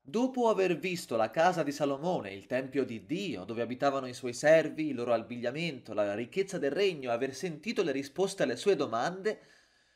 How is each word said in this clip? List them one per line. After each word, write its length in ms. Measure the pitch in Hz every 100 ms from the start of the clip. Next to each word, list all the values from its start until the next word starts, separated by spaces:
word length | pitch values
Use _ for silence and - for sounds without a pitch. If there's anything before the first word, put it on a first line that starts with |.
Dopo 480 | - 196 254 254 233
aver 300 | 196 185 165
visto 380 | 180 175 - 117
la 140 | 110
casa 320 | - 170 175
di 80 | 143
Salomone, 600 | 143 147 139 160 165 98
il 140 | 98 -
tempio 380 | 127 135 139
di 220 | 120 113 92
Dio, 360 | 160 202 107
dove 200 | 95 117
abitavano 440 | 113 127 143 135 127
i 80 |
suoi 200 | 120 127
servi, 540 | 123 147 160 151 - 156
il 40 |
loro 180 | 123 120
abbigliamento, 800 | 117 107 120 117 139 170 131 -
la 200 | 104 104
ricchezza 440 | 104 120 185 190 175
del 120 | 139
regno, 400 | 151 202 160 127
aver 240 | 117 135
sentito 480 | 135 185 151 220 233
le 80 | 170
risposte 540 | 135 139 - 190 -
alle 100 | 143
sue 220 | 117 202 190
domande, 640 | 131 113 139 185 196 208 - _ _ _ _